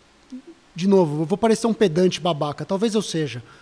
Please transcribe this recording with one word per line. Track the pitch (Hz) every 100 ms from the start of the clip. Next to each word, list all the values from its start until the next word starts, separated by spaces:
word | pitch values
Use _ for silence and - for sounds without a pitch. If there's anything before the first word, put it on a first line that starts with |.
| _ _ _ 254 - - _
De | 170 190
novo, | 196 160 147
eu | 160
vou | 196
parecer | 226 220 226
um |
pedante | 208 202 156 185 -
babaca. | 175 151 151 139
Talvez | 151 196 226
eu | 208
seja, | 180 160 147 117 - -